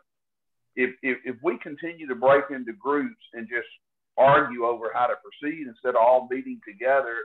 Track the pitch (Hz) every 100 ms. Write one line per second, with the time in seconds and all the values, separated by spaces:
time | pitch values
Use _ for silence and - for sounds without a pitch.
0 | _ _ _ _ _ _ _ 127 127 -
1 | 131 123 131 113 160 - 170 143 165 165
2 | 147 117 127 143 139 135 117 104 131 147
3 | 127 113 - 117 113 120 - - _ _
4 | _ - 135 147 139 120 117 117 110 120
5 | 123 104 104 - 147 160 131 113 127 120
6 | 117 127 123 131 131 120 107 98 123 139
7 | 123 117